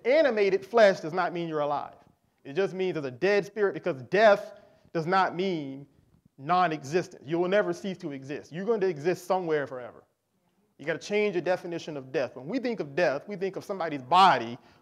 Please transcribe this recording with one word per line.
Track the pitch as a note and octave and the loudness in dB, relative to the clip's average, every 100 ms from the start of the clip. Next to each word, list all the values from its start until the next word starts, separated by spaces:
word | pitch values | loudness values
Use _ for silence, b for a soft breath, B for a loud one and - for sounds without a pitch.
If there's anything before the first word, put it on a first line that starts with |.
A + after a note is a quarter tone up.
| A3+ | 2
Animated | D4+ D4 A3 G3 F#3+ - | 4 4 2 2 0 2
flesh | A#3 G#3 F#3 | 6 6 6
does | D#3 | -2
not | F3+ F3 | -2 -2
mean | E3+ E3+ | -4 -4
you're | D#3 | -2
alive. | D3 C#3 - - _ _ _ _ C#3 | -2 -4 -6 -14 _ _ _ _ -6
It | |
just | C#3+ G3 | -2 -2
means | F3+ F#3 | -2 -4
there's | D#3+ C#3 | -2 -6
a | |
dead | A#2+ F#3+ G3+ G3 | -2 2 2 0
spirit, | A3 G3 | -2 -2
because | D#3 F#3 C3+ | 0 -6 -6
death | A#2+ F#3+ A3+ G#3 - b b b b | -2 6 6 6 0 b b b b
does | E3 D#3 | -6 0
not | F#3+ E3+ D#3+ | 2 2 0
mean | G3 E3 C#3 C3+ C#3+ _ _ _ _ - | -4 -4 -6 -12 -16 _ _ _ _ -12
non-existence. | C#3 F3+ F3 D#3 C#3 F3 - - B2+ | -2 2 2 -2 -2 -2 -2 -10 -4
You | E3 | -2
will | F3+ | 2
never | G3+ F3+ | 2 2
cease | E3+ G3+ F#3 | -4 -8 -8
to | E3 | -10
exist. | C#3 C3+ C3+ - | -10 -10 -10 -10
You're | E3+ G3 | -6 -2
going | A3+ | 0
to | F#3+ | 0
exist | D3+ D#3 F3 - | 0 -2 -2 -2
somewhere | F#3 F3 D3+ C3+ | -2 0 -2 -2
forever. | B2+ A#2 D#2+ _ _ _ _ _ _ _ - | -8 -14 -18 _ _ _ _ _ _ _ -10
You | C#3+ | -6
gotta | D#3 | -6
change | - G#3 G#3 F3 | -2 0 2 0
your | |
definition | D#3+ F3+ F3+ E3 - D3 | 0 -2 -4 -8 -8 -10
of | C3 | -4
death. | D3 A#2+ B2 | -2 -2 -6
When | C3+ | -8
we | B3+ | -4
think | A#3+ A3 | -4 -4
of | D3+ C#3 | -4 0
death, | E3+ C#3 - | 0 0 -6
we | G3+ | -8
think | F#3+ F3 | -8 -8
of | - | -8
somebody's | G3 E3 C#3+ | -6 -6 -6
body | B2 F3 F#3+ C3+ A#2 A#2+ b b | 2 6 8 6 0 -10 b b